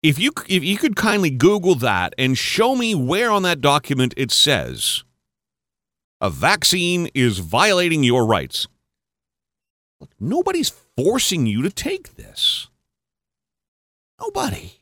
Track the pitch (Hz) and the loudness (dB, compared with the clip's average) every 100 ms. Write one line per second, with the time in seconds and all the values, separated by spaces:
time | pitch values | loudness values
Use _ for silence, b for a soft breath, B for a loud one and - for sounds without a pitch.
0 | 156 143 247 - - 185 160 202 311 202 | 0 2 -2 -4 -2 -2 0 -2 -2 0
1 | 214 208 175 131 160 208 175 151 123 95 | 0 2 0 4 4 4 2 2 2 0
2 | 90 - 131 131 - - 226 262 233 190 | -2 -2 0 0 -2 0 2 2 0 0
3 | 127 180 233 208 185 170 143 143 - 135 | 0 0 0 0 0 0 2 0 0 0
4 | 127 - 131 - 147 127 62 62 - - | 0 -2 -2 2 2 2 -2 -6 -6 -6
5 | - _ _ _ _ _ _ _ _ _ | -8 _ _ _ _ _ _ _ _ _
6 | _ _ 101 80 143 202 - 185 175 175 | _ _ -6 -2 0 2 0 0 0 -2
7 | 170 135 123 92 82 110 208 185 175 160 | -2 0 0 0 -2 2 2 2 2 2
8 | 127 123 110 104 67 - - _ _ _ | 2 2 2 0 -2 -8 -8 _ _ _
9 | _ _ _ _ _ _ _ _ _ _ | _ _ _ _ _ _ _ _ _ _
10 | 67 _ 104 285 370 349 254 - _ - | -20 _ -4 -2 0 0 -2 -4 _ 0
11 | 147 247 - 180 117 107 151 - 294 392 | 2 2 0 0 0 0 -2 -4 -6 -6
12 | - - - - - - - _ _ _ | -10 -20 -18 -2 -2 -2 -8 _ _ _
13 | _ _ _ _ _ _ _ _ _ _ | _ _ _ _ _ _ _ _ _ _
14 | _ _ 453 403 277 - - - | _ _ -8 -4 -4 -6 -12 -20